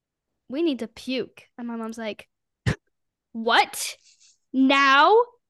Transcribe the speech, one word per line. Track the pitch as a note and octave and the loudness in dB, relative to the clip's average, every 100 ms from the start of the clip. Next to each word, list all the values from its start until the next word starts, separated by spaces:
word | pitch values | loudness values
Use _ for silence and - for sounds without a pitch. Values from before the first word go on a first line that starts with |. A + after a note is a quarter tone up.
| _ _ _ _ _ | _ _ _ _ _
"We | C4+ | -4
need | E4+ B3 | -4 -4
to | A3+ | -8
puke." | - - B3+ - - _ - | -12 -8 -8 -8 -14 _ -16
And | A#3+ | -12
my | A#3 | -10
mom's | A3+ A3+ | -12 -10
like, | A3 G3+ _ _ _ _ - - _ _ _ _ _ | -12 -12 _ _ _ _ -6 -6 _ _ _ _ _
"What? | A#3 A3+ C4+ - - - - _ _ _ _ _ | -8 0 0 0 -6 -12 -14 _ _ _ _ _
Now?" | C4 C4 C#4 C#4 C4+ D#4+ A4 A#4+ _ | 0 2 4 4 4 6 4 2 _